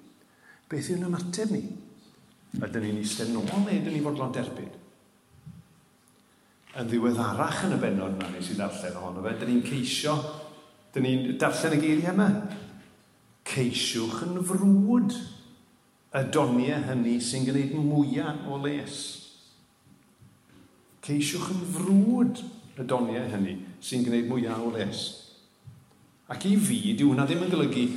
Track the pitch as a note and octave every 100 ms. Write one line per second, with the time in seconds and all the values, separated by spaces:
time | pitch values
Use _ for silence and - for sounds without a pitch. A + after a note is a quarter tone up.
0 | - _ _ _ - - - D3+ D3+ F3+
1 | F3+ F3 - A3 A3 D#3+ - - - -
2 | - - - _ - - G2+ A2+ G#2 G#2
3 | G#2 - A2+ A#2 - G3+ G3+ D#3+ D#3 D3+
4 | D3 C3 C3 B2+ - - - - - _
5 | _ _ _ - - - - _ _ _
6 | _ _ _ _ _ _ - C#3 A#2 A#2
7 | A#2 A#2 A2 G#2 D#3 - F#3+ C3 A#2 G2
8 | F#2 F#2+ F2+ F#2 F2+ G2 G2+ - F2+ F2
9 | F2+ F2+ G#2+ A2+ A#2+ A#2+ - C#3 B2 -
10 | D3+ D3 - - - - - - - C#3
11 | B2+ C3 B2 - D3+ - D#3+ D3+ D#3 D3+
12 | E3+ F#3+ G3+ - - - - - - -
13 | _ _ _ _ - C#3 B2 B2 - A#2
14 | A2+ A2+ F3 F3+ F3+ F#3+ G3 G3 G3+ B3
15 | - - - - - - _ _ _ _
16 | _ C#3 C3+ D3+ C3 B2 C3+ D3 C#3 B2+
17 | A#2 A#2+ - C3 B2+ C#3 C#3 D#3 D3 D3
18 | C#3+ D3+ D3+ D3 C#3+ C#3 C#3+ C#3+ G#2+ -
19 | - - - - - _ _ _ - -
20 | _ _ - _ _ - - _ _ _
21 | - D3 D3 F3 F3 F#3 F3+ D#3+ F#3+ G3
22 | A3+ B3 A#3+ - - - - - B2+ B2+
23 | A2+ A#2 A#2 G#2 F#2+ F2+ F#2 - - B2+
24 | A#2+ A#2 A2+ B2+ A2+ A2+ A#2 A2 G2 -
25 | - - - - _ _ - - - _
26 | - _ - - F#3+ G3+ - - G#2 A#2
27 | C#3+ B2+ C#3 F3 F3+ E3 B2+ A#2+ B2